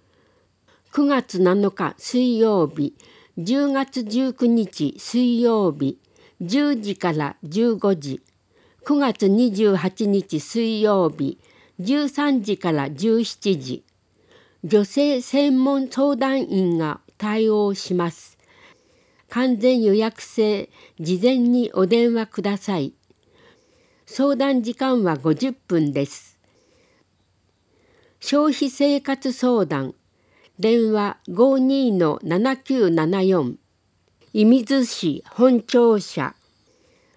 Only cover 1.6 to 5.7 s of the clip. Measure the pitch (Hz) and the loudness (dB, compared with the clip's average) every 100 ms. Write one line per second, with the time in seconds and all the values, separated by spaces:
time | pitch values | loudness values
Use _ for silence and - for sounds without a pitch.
1.6 | 196 - 170 - - 247 247 226 226 202 | 0 -2 -6 -8 -4 0 0 2 2 2
2.6 | 147 151 143 - - - _ - 170 269 | 0 -2 -6 -8 -20 -20 _ -10 -4 0
3.6 | 285 269 269 254 214 226 262 - 240 233 | 0 -2 -4 -8 -4 -2 -2 0 2 2
4.6 | 196 - 143 - - 233 247 233 240 220 | 0 -4 -6 -6 -4 0 2 2 2 2
5.6 | 185 | 0